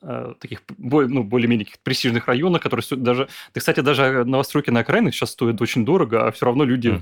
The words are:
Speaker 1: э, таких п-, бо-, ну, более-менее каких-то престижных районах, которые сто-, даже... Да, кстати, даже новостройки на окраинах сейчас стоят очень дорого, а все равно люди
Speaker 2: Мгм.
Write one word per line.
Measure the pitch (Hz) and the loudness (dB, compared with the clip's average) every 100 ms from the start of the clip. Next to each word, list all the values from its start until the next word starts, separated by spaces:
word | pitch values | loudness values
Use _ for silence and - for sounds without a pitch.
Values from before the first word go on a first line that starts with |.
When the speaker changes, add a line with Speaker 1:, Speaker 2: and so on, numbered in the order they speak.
Speaker 1:
э, | 160 120 123 117 | -12 -10 -10 -14
таких | - 110 | -14 -16
п-, | - - | -16 -12
бо-, | 120 151 127 | 0 2 2
ну, | 131 | 0
более-менее | 104 123 120 117 104 | 0 0 2 0 -2
каких-то | - | -10
престижных | - 120 127 117 - | -6 -2 0 0 0
районах, | 123 180 170 | 0 2 0
которые | 143 123 | 0 -4
сто-, | - 135 | -4 -2
даже... | 123 123 131 - - | 0 0 -2 -8 -12
Да, | - | -4
кстати, | - 160 | -2 0
даже | 135 139 135 131 | 2 2 2 2
новостройки | 120 135 135 147 143 | 0 0 0 -2 0
на | 120 | 0
окраинах | 113 208 190 | 2 2 2
сейчас | - 120 | 0 -6
стоят | - 120 101 | -2 -2 0
очень | 117 120 | -2 0
дорого, | 110 185 113 113 113 | 2 2 2 2 0
а | |
все | - 123 | 0 0
равно | 123 | 2
люди | 139 127 117 | 2 2 0
Speaker 2:
Мгм. | 92 | 0